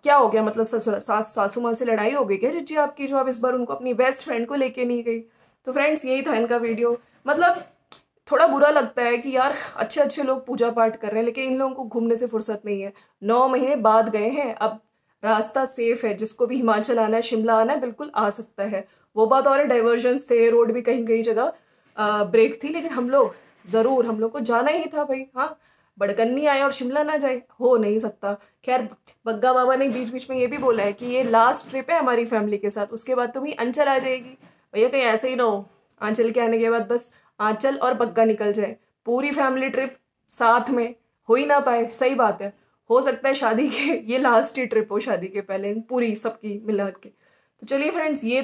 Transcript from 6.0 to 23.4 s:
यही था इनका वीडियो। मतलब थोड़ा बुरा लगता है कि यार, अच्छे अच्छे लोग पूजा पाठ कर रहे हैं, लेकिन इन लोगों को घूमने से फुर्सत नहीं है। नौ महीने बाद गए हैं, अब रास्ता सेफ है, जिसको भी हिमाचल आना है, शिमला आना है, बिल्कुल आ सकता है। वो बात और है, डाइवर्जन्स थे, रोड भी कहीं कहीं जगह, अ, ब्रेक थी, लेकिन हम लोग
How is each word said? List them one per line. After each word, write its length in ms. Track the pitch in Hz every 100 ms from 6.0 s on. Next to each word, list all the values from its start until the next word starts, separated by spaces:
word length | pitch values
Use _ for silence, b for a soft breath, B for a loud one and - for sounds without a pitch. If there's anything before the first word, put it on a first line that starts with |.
| 254
यही 160 | 262
था 140 | 311 226
इनका 220 | 233 240
वीडियो। 400 | 233 220 240 233 b b 262
मतलब 360 | 302 349 349 - _ _ - _ _ -
थोड़ा 200 | 214 330
बुरा 220 | 277 294
लगता 320 | 302 247 -
है 160 | 240 240
कि 180 | 262 262
यार, 200 | 269 285 - -
अच्छे 260 | 226 302
अच्छे 220 | 285 302
लोग 220 | 269 262 262
पूजा 240 | 240 233
पाठ 260 | 226 226 220
कर 120 | 208
रहे 120 | 214
हैं, 60 | 233
लेकिन 180 | 233
इन 140 | 262 262
लोगों 180 | 269 269
को 80 |
घूमने 320 | 233 233 233 233
से 120 | 247
फुर्सत 340 | 220 220 208 208
नहीं 160 | 196
है। 120 | 196 b b b
नौ 260 | 202 233 254
महीने 280 | 254 254 277
बाद 340 | 220 220 220
गए 200 | 214 214
हैं, 240 | 277 262 220
अब 240 | 220 220 _ _ _ _
रास्ता 420 | 208 220 214 269 262
सेफ 380 | - 233 233 226
है, 80 |
जिसको 320 | 202 214 - 240
भी 80 | 254
हिमाचल 440 | 226 208 220 233
आना 160 | 220 226
है, 60 |
शिमला 320 | 226 226 220
आना 200 | 220 226
है, 60 | 294
बिल्कुल 320 | 247 226 294 -
आ 140 | 214
सकता 340 | 202 220 -
है। 220 | 202 196 196 b b 214
वो 100 | 220
बात 220 | 262 269
और 120 | 277
है, 60 | 285
डाइवर्जन्स 640 | 240 226 233 247 254 -
थे, 200 | 233 226
रोड 220 | 233 226
भी 100 | 233
कहीं 240 | 233 247 226
कहीं 180 | 226
जगह, 300 | 226 220 277 b b b b -
अ, 260 | 214 208
ब्रेक 360 | 202 226 220 -
थी, 60 | 294
लेकिन 220 | 320 320
हम 180 | 247 247
लोग 260 | 277 247 B